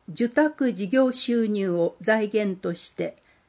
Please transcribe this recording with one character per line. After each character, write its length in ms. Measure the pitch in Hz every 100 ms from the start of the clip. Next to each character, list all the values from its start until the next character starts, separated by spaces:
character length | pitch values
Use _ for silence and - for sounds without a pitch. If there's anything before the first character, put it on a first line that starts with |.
| -
受 220 | 156 240
託 420 | 262 302 302 262
事 160 | 185 196
業 240 | 262 262
収 340 | 254 - 233 220
入 260 | 208 196
を 260 | 170 170 -
財 300 | 175 220 214
源 240 | 214 208 185
と 160 | 180
し 180 | 175 -
て、 260 | - 170 - _ _